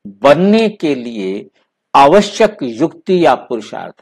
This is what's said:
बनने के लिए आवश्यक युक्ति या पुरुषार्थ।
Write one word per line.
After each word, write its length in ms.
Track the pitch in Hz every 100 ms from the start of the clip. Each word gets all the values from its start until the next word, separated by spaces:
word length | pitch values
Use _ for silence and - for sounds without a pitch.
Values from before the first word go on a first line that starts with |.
| 104
बनने 640 | 98 135 147 190 220 220
के 260 | 214 156
लिए 560 | 135 120 113 95 101 - _ _ _ _
आवश्यक 640 | 135 143 190 202 - 220 -
युक्ति 640 | 127 113 156 - - 180 156
या 80 |
पुरुषार्थ। 600 | 123 - 117 107 - 90 -